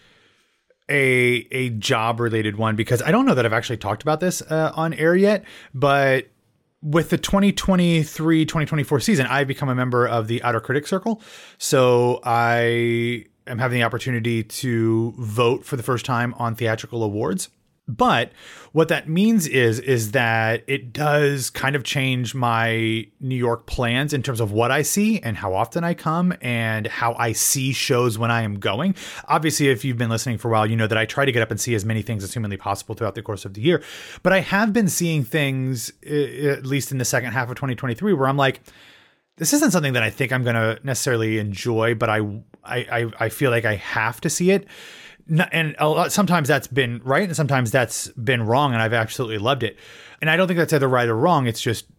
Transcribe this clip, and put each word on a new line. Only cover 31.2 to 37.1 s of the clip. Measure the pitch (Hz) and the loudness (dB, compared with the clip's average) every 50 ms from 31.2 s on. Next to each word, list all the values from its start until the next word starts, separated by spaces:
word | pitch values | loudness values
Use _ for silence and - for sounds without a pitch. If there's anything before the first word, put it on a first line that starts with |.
| 139 | 0
to | 135 | 2
get | 120 120 | 2 0
up | 113 - | 0 0
and | 110 101 | -2 -6
see | - 123 117 | -2 -2 -2
as | 104 95 | -2 -2
many | 113 110 110 98 | -2 -4 -4 -4
things | - 113 101 98 | -4 -6 -6 -6
as | 92 | -8
humanly | - 123 107 101 98 | -6 -6 -6 -6 -6
possible | - - 101 101 - - - 107 | -6 -4 -6 -6 -6 -6 -12 -8
throughout | - 113 101 - | -4 -4 -4 -4
the | 117 - | -6 -8
course | - 104 95 - | -8 -10 -8 -10
of | 98 95 | -12 -10
the | 104 | -2
year. | 117 170 175 - - - - - - - - - | 0 2 2 0 -2 -8 -18 -18 -18 -18 -14 -4
But | - 180 190 | 0 2 2
I | 190 | 2
have | - - 185 202 226 214 | 0 0 0 0 2 2
been | 190 233 214 | 2 2 2
seeing | 160 - - 175 165 160 151 120 | 2 0 0 0 0 0 0 -2
things, | - - 156 143 135 135 131 131 131 131 113 - - - _ - | 0 0 0 0 0 -2 -2 -2 -4 -4 -6 -8 -12 -14 _ -10
i-, | - 147 147 143 120 123 127 147 | -4 -2 -2 -2 -2 -4 -4 -2
at | 143 143 - 135 | -2 -2 -2 -4
least | 131 143 139 - - | -4 -2 -2 -2 -4
in | 135 127 | -4 -4
the | 120 | -2
second | - | 0